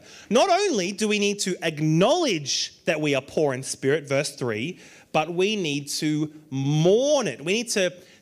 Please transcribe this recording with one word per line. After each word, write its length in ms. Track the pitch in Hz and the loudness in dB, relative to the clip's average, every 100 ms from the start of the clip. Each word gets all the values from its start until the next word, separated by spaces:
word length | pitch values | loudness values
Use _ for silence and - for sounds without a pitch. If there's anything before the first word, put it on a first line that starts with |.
| - - - | -14 -20 0
Not 200 | 220 359 | 2 4
only 420 | 359 415 226 180 | 4 2 0 -2
do 160 | 202 214 | -2 -2
we 100 | 208 | 2
need 220 | 202 202 | 0 0
to 180 | 196 175 165 | -4 -2 -4
acknowledge 1160 | 151 156 160 208 349 302 165 131 - - - - | -2 2 4 4 4 2 -2 -4 -4 -6 -6 -4
that 160 | 156 | -2
we 140 | 151 135 | 0 0
are 60 | |
poor 300 | - - 147 127 | -2 0 0 0
in 80 | |
spirit, 440 | 135 - 135 156 139 | -6 -4 0 0 0
verse 280 | 139 151 - | -2 -2 -4
three, 440 | 123 107 147 180 - - - | -4 -2 -6 -8 -18 -20 -4
but 220 | 156 156 | -2 0
we 220 | 175 196 214 | 0 0 0
need 320 | 160 143 143 | -2 -4 -4
to 420 | - 156 151 151 - - | -4 -2 -2 -4 -8 -8
mourn 760 | 135 139 151 170 220 277 294 196 | -4 0 4 4 4 4 0 0
it. 160 | 117 | -4
We 100 | 151 | -4
need 160 | 220 233 | -4 -2
to, 220 | 208 180 180 - - | -2 -2 -4 -16 -16